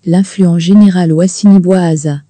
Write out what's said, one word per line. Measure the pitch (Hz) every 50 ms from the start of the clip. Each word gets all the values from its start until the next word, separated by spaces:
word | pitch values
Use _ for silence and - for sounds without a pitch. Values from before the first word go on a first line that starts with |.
| _
l'influent | 175 170 185 196 190 - 196 190 175 170 175
général | 165 175 202 214 208 202 180 180 175 160
Wassini | 156 160 180 190 - - - 202 196 196
Bouaza. | 170 180 190 185 175 165 160 151 147 151 143 147 - _